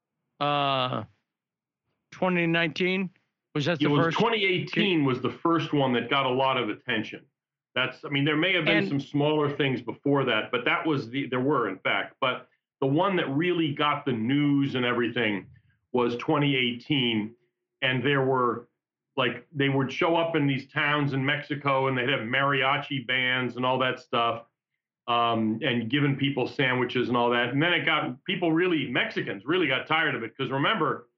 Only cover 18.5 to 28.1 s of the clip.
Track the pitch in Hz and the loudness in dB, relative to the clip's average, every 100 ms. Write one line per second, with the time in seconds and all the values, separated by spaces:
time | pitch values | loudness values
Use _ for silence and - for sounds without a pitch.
18.5 | 113 - _ _ _ _ - 123 117 - | -2 -8 _ _ _ _ -2 -2 -4 -6
19.5 | 143 139 135 127 - 175 170 165 160 143 | 0 2 2 0 0 2 2 2 2 2
20.5 | 131 - 151 147 147 143 135 135 143 - | 0 -2 -2 0 2 0 0 0 -2 -4
21.5 | 143 143 135 135 131 123 123 110 131 139 | -4 0 2 2 0 0 -2 -2 0 2
22.5 | 139 131 143 143 139 117 127 127 127 123 | 2 2 0 -2 -6 -2 0 0 0 -2
23.5 | 117 127 131 127 123 - 120 117 123 - | -2 0 2 0 -2 -2 0 0 -2 -10
24.5 | _ _ _ _ _ - 120 117 113 110 | _ _ _ _ _ -2 2 2 2 0
25.5 | 113 143 120 113 143 143 139 175 135 120 | 0 -2 -2 0 0 0 0 -2 0 -2
26.5 | - 135 127 123 127 110 123 120 120 123 | 0 0 0 0 0 0 2 2 2 0
27.5 | 139 170 165 151 156 135 | 2 2 2 0 0 -2